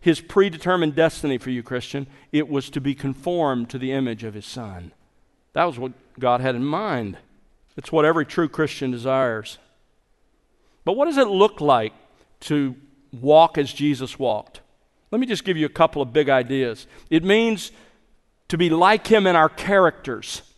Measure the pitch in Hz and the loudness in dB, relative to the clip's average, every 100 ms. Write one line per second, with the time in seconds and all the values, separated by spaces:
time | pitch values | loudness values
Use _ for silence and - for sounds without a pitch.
0 | 175 160 - - 196 165 175 185 160 143 | 2 0 0 2 2 0 -2 0 0 2
1 | 160 - 151 127 131 123 113 127 117 143 | 0 2 -4 -4 -4 -8 -6 -8 -8 -10
2 | 135 - _ 147 151 139 131 147 135 139 | -12 -18 _ -4 -2 -4 -6 -6 -6 -4
3 | 139 131 - 175 151 127 117 131 131 135 | -6 -6 -4 -2 0 -2 -6 -8 -6 -4
4 | 127 110 110 104 - - 131 90 87 _ | -4 -6 -10 -14 -14 -14 -14 -14 -18 _
5 | _ _ _ _ _ 147 170 123 131 123 | _ _ _ _ _ -4 -4 -4 -12 -12
6 | _ - 123 120 127 123 139 160 214 135 | _ -4 0 0 0 -2 -4 -4 -4 -6
7 | 107 90 _ _ _ _ _ - - 160 | -6 -12 _ _ _ _ _ -18 -2 2
8 | 151 165 143 - 160 - 151 - 135 123 | 4 2 -2 -2 -2 -2 -4 -4 -6 -6
9 | 123 131 131 110 104 - _ _ _ _ | -2 0 0 -2 -10 -18 _ _ _ _
10 | _ _ _ _ _ _ _ _ - 214 | _ _ _ _ _ _ _ _ -6 -2
11 | 302 277 240 190 208 202 147 123 110 - | 0 2 2 4 2 2 2 2 2 -10
12 | _ _ _ _ - 147 139 123 _ _ | _ _ _ _ -4 -2 -2 -6 _ _
13 | _ 123 131 151 165 - 139 - 147 131 | _ -8 4 6 6 2 -4 -2 -2 -2
14 | 127 - 127 107 - - _ _ _ _ | -6 -4 -4 -4 -8 -20 _ _ _ _
15 | _ 220 254 208 - 170 151 - 160 151 | _ -4 -2 -4 -4 -2 -2 2 0 2
16 | 127 127 139 135 123 135 123 110 - - | -2 0 2 2 2 -2 -2 -6 -16 -20
17 | - 160 180 214 233 214 - - _ _ | -2 0 4 2 2 -2 -8 -18 _ _
18 | _ _ _ _ _ 165 175 165 185 214 | _ _ _ _ _ 0 2 4 4 4
19 | - 220 190 170 156 - - 196 175 - | 4 4 4 4 4 0 0 4 4 2
20 | - 113 - - - | -12 -10 -10 -14 -16